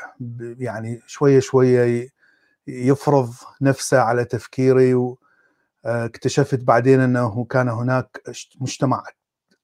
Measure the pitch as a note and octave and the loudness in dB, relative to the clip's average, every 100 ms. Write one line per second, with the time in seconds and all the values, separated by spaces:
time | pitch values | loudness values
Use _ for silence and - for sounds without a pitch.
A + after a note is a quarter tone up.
0 | - - B2 A#2 A#2 A#2 B2 G#2+ A2+ A#2 | -20 -16 -16 -14 -16 -10 -10 -8 -10 -12
1 | - - D3 C3+ B2+ C3 B2+ B2 A#2+ A#2+ | -14 -2 4 4 4 4 4 4 2 -2
2 | B2+ _ _ _ _ _ - B2+ B2+ C#3 | -6 _ _ _ _ _ -16 -4 0 0
3 | - C#3+ A#2+ B2 - _ C#3 C3+ - C3+ | 2 2 0 -6 -20 _ 0 0 0 0
4 | A#2 A#2+ A#2+ A2+ - - C3 C3 C3 B2+ | 2 0 -2 -6 -8 -2 2 4 4 2
5 | B2 B2+ _ _ _ _ _ _ A2+ A#2 | -2 -8 _ _ _ _ _ _ -8 -6
6 | A#2 - C3+ - C3+ B2+ B2 A#2+ B2 C3+ | -8 -6 -4 -2 0 -2 2 2 4 4
7 | C3 B2 A#2+ G#2 A#2 C3 B2+ A2+ B2 B2+ | 4 0 -2 -4 -4 -2 -2 -4 -4 -4
8 | B2 - - B2 - _ C3 - C3+ B2 | -4 -14 -18 -18 -20 _ -12 -4 -2 -4
9 | - - _ _ _ _ | -8 -20 _ _ _ _